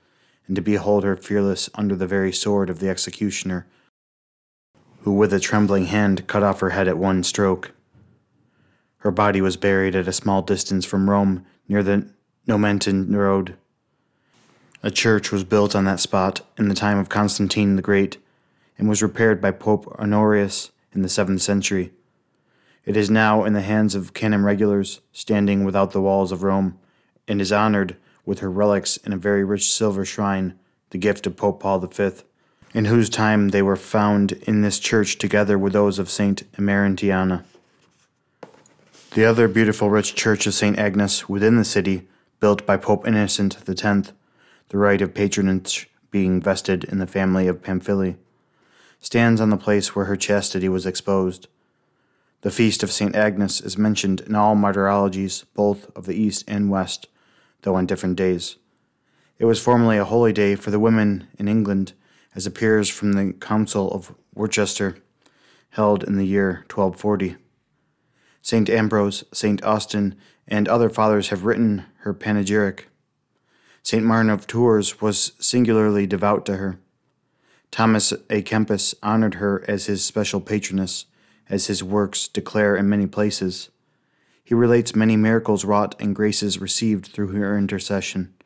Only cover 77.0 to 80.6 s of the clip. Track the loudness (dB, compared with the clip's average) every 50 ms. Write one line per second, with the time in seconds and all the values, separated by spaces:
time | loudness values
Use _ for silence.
77 | _ _ _ _ _ _ _ _ _ _ _ _ _ _ -4 0 2 2 2 2
78 | 0 -2 -4 -6 -6 -4 -4 -4 -2 -2 -2 -2 0 0 0 -2 -2 -4 -6 -6
79 | -4 -2 0 2 2 0 -2 -2 -2 -2 -2 -2 -2 -4 -4 -4 -2 -4 -4 -4
80 | -4 -4 -4 -4 -4 -2 -4 -6 -4 -4 -4 -4